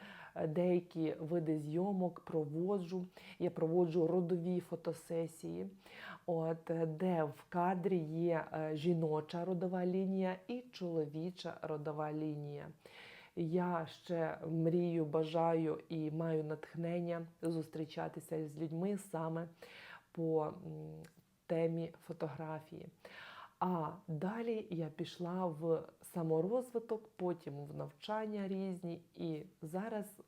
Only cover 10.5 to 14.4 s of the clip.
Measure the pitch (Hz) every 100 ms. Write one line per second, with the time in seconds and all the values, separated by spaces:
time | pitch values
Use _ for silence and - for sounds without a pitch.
10.5 | 247 247 - 175 165 147 156 175 180 170
11.5 | - 156 151 151 151 151 151 156 147 147
12.5 | 143 151 - - - - - - - 165
13.5 | 180 180 170 156 - - 170 160 156